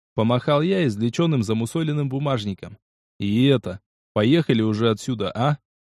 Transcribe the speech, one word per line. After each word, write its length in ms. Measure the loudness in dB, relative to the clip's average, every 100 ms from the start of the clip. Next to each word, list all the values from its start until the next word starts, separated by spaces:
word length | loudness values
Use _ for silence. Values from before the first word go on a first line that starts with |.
| _
помахал 460 | -2 0 2 2 0
я 260 | 2 0 0
извлеченным 560 | 0 -2 0 0 0
замусоленным 680 | 0 -2 -2 -4 -2 -2 -4
бумажником. 680 | -4 -2 -2 -4 -8 -10 -18 _ _ _ -6
"И 260 | 0 4
это, 360 | 4 4 0 -10 _ _ _
поехали 480 | 0 2 2 2 2
уже 300 | 0 0 0
отсюда, 420 | 0 -4 -6 -6
а? 240 | -2 -2 -2 _ _